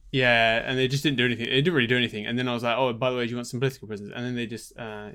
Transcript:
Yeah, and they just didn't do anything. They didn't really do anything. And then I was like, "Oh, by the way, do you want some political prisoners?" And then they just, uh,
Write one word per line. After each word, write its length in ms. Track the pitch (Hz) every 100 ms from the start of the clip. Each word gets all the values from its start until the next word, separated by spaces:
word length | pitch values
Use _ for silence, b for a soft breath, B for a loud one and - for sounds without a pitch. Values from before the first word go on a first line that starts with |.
| -
Yeah, 500 | 131 123 117 113 113 -
and 120 | 131
they 100 | 131
just 160 | 139
didn't 140 | 151 123
do 80 | 123
anything. 200 | 113 113
They 100 | 131
didn't 120 | 151
really 140 | 156 117
do 100 | 123
anything. 280 | 117 107 107
And 120 | 120
then 100 | 127
I 60 |
was 100 | 120
like, 140 | 120 117
"Oh, 140 | 131
by 160 | 113 127
the 80 | 123
way, 80 | 120
do 60 |
you 40 | 120
want 100 | 120
some 120 | 123
political 280 | 135 135 104
prisoners?" 240 | 104 101 120
And 80 | 123
then 100 | 123
they 100 | 113
just, 300 | 113 - -
uh, 320 | 113 107 104